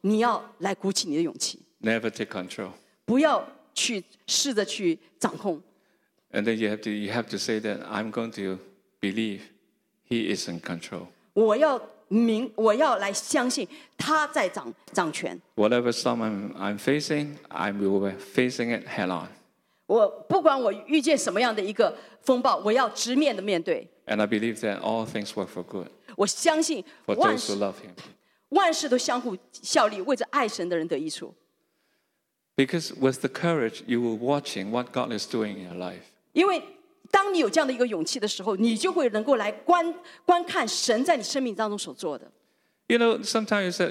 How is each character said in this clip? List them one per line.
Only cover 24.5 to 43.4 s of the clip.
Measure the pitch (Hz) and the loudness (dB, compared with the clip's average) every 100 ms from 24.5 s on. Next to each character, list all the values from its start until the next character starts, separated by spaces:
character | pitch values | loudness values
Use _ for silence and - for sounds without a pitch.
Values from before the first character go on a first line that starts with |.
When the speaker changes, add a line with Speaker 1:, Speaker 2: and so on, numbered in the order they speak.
| 107 | -2
Speaker 2:
that | 110 98 | -4 -2
all | 107 113 110 | -2 -2 -2
things | 113 101 | -6 -6
work | 104 90 | -6 -6
for | 90 | -8
good. | 87 98 85 - - - | -8 -10 -10 -16 -14 -2
Speaker 1:
我 | 202 | -2
相 | - 330 311 | 2 2 2
信 | 320 254 - - - | 0 -2 -8 -12 -4
Speaker 2:
For | 214 | 2
Speaker 1:
万 | 381 - | 4 2
事， | - | -2
Speaker 2:
those | 101 | -2
who | |
love | 98 | -4
Him. | - 92 87 - _ _ _ - | -6 -18 -20 -20 _ _ _ 0
Speaker 1:
万 | 339 349 | 2 4
事 | 311 285 | 2 2
都 | 247 | 2
相 | 254 247 | 2 -2
互 | 233 185 _ | -4 -8 _
效 | - - 302 214 | -14 0 2 2
力， | 202 | 0
为 | 202 | -2
着 | 254 - | -2 0
爱 | 285 220 | 0 0
神 | - 175 | -2 -2
的 | 170 | -2
人 | 165 | -2
得 | 143 | -4
益 | 156 | -4
处。 | - - - _ _ _ _ _ _ _ _ _ _ _ - | -8 -12 -18 _ _ _ _ _ _ _ _ _ _ _ 0
Speaker 2:
Because | 131 165 - | 0 0 -4
with | - 135 131 | 0 0 2
the | 139 | -4
courage, | - 170 160 113 - - | -2 0 2 0 -4 -2
you | 120 | 0
will | 120 110 | 0 -2
watching | 123 143 143 101 98 | 0 0 -2 -8 -4
what | 120 123 | -4 -2
God | 127 120 107 | -4 -4 -6
is | - | -4
doing | 117 104 98 | -4 -4 -6
in | |
your | 90 | -12
life. | 85 90 90 - _ _ | -10 -10 -10 -20 _ _
Speaker 1:
因 | 294 392 | 0 2
为 | 339 - - _ _ - | 0 -6 -20 _ _ 0
当 | 392 403 | 2 2
你 | 359 | 2
有 | 220 | 2
这 | 320 | 2
样 | 277 | 0
的 | |
一 | 240 | 0
个 | 247 | -2
勇 | 180 | 0
气 | 156 262 | -4 -4
的 | 208 | -4
时 | - | -4
候， | 196 190 | -4 0
你 | 233 220 | 2 2
就 | 370 | 0
会 | 349 247 | 2 2
能 | 214 | 0
够 | 240 240 | 2 2
来 | 208 | 2
观-， | 208 - 349 339 330 - - | -4 2 4 4 -4 -14 -4
观 | - 349 | 4 4
看 | 339 370 226 | 4 -2 0
神 | - - 220 | -2 2 2
在 | 311 285 | 4 2
你 | |
生 | 196 277 | 2 -2
命 | 247 | -2
当 | 202 220 | -2 -2
中 | 202 | -2
所 | 165 | -8
做 | 127 170 135 | -6 -6 -6
的。 | - _ _ _ _ _ - | -12 _ _ _ _ _ 2
Speaker 2:
You | 233 | 4
know, | 233 - | 4 2
sometimes | 202 226 | 0 -2